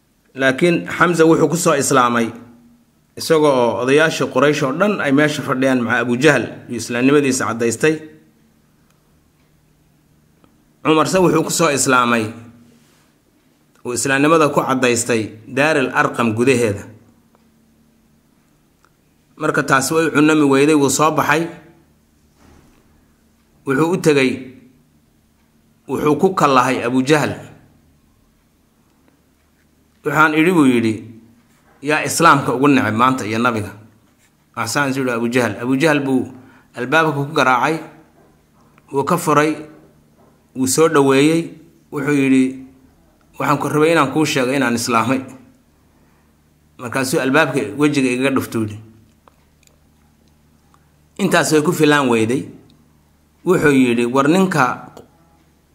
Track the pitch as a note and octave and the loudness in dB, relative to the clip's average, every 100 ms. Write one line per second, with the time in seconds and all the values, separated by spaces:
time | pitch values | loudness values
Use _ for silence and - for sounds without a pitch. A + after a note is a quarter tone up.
0 | _ _ _ B2+ C3+ C3 E3+ E3+ F3 - | _ _ _ -2 -2 2 0 0 -4 0
1 | E3+ D#3+ D#3+ D3+ D#3 E3 E3+ C#3+ B2+ C3+ | 0 4 4 4 2 0 0 0 2 2
2 | A#2+ A#2 A2+ - - - _ _ _ _ | 2 0 -4 -8 -20 -20 _ _ _ _
3 | _ - - D#3 D3+ C3 A#2+ G2+ B2+ D3+ | _ -12 0 2 2 2 0 0 2 2
4 | D#3+ - C3 B2+ D3 D3 C3 D#3 G#3 F#3 | 2 -2 -2 0 2 0 -2 -2 -2 -2
5 | C#3+ C#3 D3+ D3+ C3 B2+ C3+ B2+ A#2 A#2+ | 0 2 2 -2 -6 -2 0 0 0 -2
6 | B2 A#2+ D3+ C3 G#2 - - A#2 - A#2+ | -2 2 2 2 -2 -10 -12 -12 -6 0
7 | C3 D3 C3+ A#2 G#2 A2+ A#2 A2+ D#3 D#3 | 2 2 2 -2 -4 -2 -2 0 -2 -2
8 | - - _ _ _ _ _ _ _ _ | -10 -20 _ _ _ _ _ _ _ _
9 | _ _ _ _ _ _ _ _ _ _ | _ _ _ _ _ _ _ _ _ _
10 | _ _ _ _ _ _ _ _ C#3+ D#3+ | _ _ _ _ _ _ _ _ -2 0
11 | C#3 F#3 F3 D#3 E3 - D#3+ C3+ C#3 B2+ | 2 2 2 2 -2 -2 0 0 2 2
12 | A#2+ A#2 G#2+ - - - _ _ _ _ | 2 -2 -4 -10 -20 -20 _ _ _ _
13 | _ _ _ _ _ _ _ _ B2 A#2+ | _ _ _ _ _ _ _ _ -8 -6
14 | C#3+ C3+ D3+ E3 D3 D3 B2+ C3 B2 A2+ | -2 2 4 4 2 0 -2 0 0 0
15 | - A#2 G#2 - - B2+ D3+ D3+ B2 C#3+ | -2 -2 -4 -12 -8 -2 0 0 -2 -2
16 | C#3+ - A#2 G#2+ B2 A#2+ A2+ F#2+ - - | -2 0 -2 0 0 2 0 -4 -12 -20
17 | _ _ _ _ _ _ _ _ _ _ | _ _ _ _ _ _ _ _ _ _
18 | _ _ _ _ _ _ _ _ _ _ | _ _ _ _ _ _ _ _ _ _
19 | _ _ _ - D#3 D3+ C3+ C3+ C3 D#3+ | _ _ _ -8 -4 -2 0 0 0 0
20 | D#3+ D#3 D3+ D#3 C#3+ C3+ D3 D3+ C3+ C#3 | 0 2 2 4 4 4 4 2 2 2
21 | D#3 C#3+ B2+ D#3 E3 - - _ _ _ | 0 0 0 -2 -2 -12 -20 _ _ _
22 | _ _ _ _ _ - _ _ _ _ | _ _ _ _ _ -20 _ _ _ _
23 | _ _ _ _ _ _ C#3 C3+ E3 F#3 | _ _ _ _ _ _ -4 -2 0 0
24 | D#3+ C#3 C3 - - - - _ _ _ | 2 2 0 -2 -14 -20 -20 _ _ _
25 | _ _ _ _ _ _ _ _ - C3 | _ _ _ _ _ _ _ _ -8 -2
26 | D3+ C#3+ F#3+ F#3+ D3 C3 C3 A#2 A#2 C3 | 0 2 0 0 2 2 2 -2 -2 -2
27 | C3 D3+ A2+ - - - _ _ _ _ | 0 0 0 -6 -16 -20 _ _ _ _
28 | _ _ _ _ _ _ _ _ _ _ | _ _ _ _ _ _ _ _ _ _
29 | _ _ _ _ _ _ _ _ _ _ | _ _ _ _ _ _ _ _ _ _
30 | D#3 D3 D#3 D#3 E3 F3 C3+ A#2+ A2 G#2+ | -4 2 2 4 2 4 4 2 0 -4
31 | - - _ _ _ _ _ _ C#3 D3+ | -12 -20 _ _ _ _ _ _ -4 -4
32 | C#3 - E3 C#3+ C#3 B2 C#3+ C3 G#2+ A2 | -4 2 4 4 0 0 2 2 0 0
33 | B2+ C3 G#2+ A2+ B2 A2+ G2 - - _ | 0 0 -4 -2 -2 -2 -8 -14 -20 _
34 | _ _ _ _ _ A#2 A2 D3 C#3 C3+ | _ _ _ _ _ -10 -6 -4 -2 -2
35 | B2+ A#2 A#2 B2 A2+ G#2+ A#2+ C3+ D#3+ D3 | -4 -4 -2 0 -2 -4 -4 0 0 0
36 | C3+ B2+ - - - - _ - B2 D#3 | 0 -2 -4 -12 -20 -20 _ -10 -2 0
37 | D#3 C#3+ C#3+ D3+ C3 B2 C#3 D#3+ - - | 0 -2 -4 0 2 2 0 -2 -10 -20
38 | _ _ _ _ _ _ _ _ - C#3 | _ _ _ _ _ _ _ _ -8 -6
39 | C3+ F3 D#3 D3 D#3 D3+ - - _ _ | -2 -2 0 0 0 -4 -12 -20 _ _
40 | _ _ _ _ _ B2+ B2+ - D#3+ D#3 | _ _ _ _ _ -6 -2 2 2 4
41 | C#3 C3+ D3+ E3 E3+ - - _ - C#3+ | 4 4 4 2 -4 -14 -20 _ -12 -8
42 | C#3 C#3+ C3+ C3 C3 - - - _ _ | -2 0 2 2 2 -4 -18 -20 _ _
43 | _ _ _ - C#3 D3 C#3+ D3+ D#3 E3 | _ _ _ -6 -2 -2 -2 0 2 2
44 | E3+ D#3 D3 C#3 B2 C#3 B2 A2+ B2 A2+ | 0 0 -2 0 -2 -2 -2 -2 -2 0
45 | A#2+ C3 - - - _ _ _ _ _ | 0 -4 -6 -20 -20 _ _ _ _ _
46 | _ _ _ _ _ _ _ - B2 C3+ | _ _ _ _ _ _ _ -16 -8 -6
47 | C3 D#3 C3 D3 D3+ C3+ G#2 B2 D3 C#3 | -2 -2 0 0 0 -2 -4 -2 0 2
48 | C3 B2 C3+ B2+ - A#2 G#2+ G2+ - - | -2 -2 -2 -2 -4 -6 -6 -8 -20 -20
49 | _ _ _ _ _ _ _ _ _ _ | _ _ _ _ _ _ _ _ _ _
50 | _ _ _ _ _ _ _ _ _ _ | _ _ _ _ _ _ _ _ _ _
51 | _ - F#3+ E3+ C#3+ D#3 D#3 E3 D3+ D3 | _ -6 0 0 2 2 0 0 2 2
52 | C3 A2+ A2 C#3 - - _ _ _ _ | 2 0 0 -4 -8 -18 _ _ _ _
53 | _ _ _ _ E3 E3 D3+ C3+ B2 A#2 | _ _ _ _ -2 0 2 2 2 0
54 | A#2+ C3+ C#3 F#3 F#3 D3+ B2 - - - | 0 0 2 2 0 0 -2 -4 -14 -20
55 | - _ _ _ _ _ _ | -20 _ _ _ _ _ _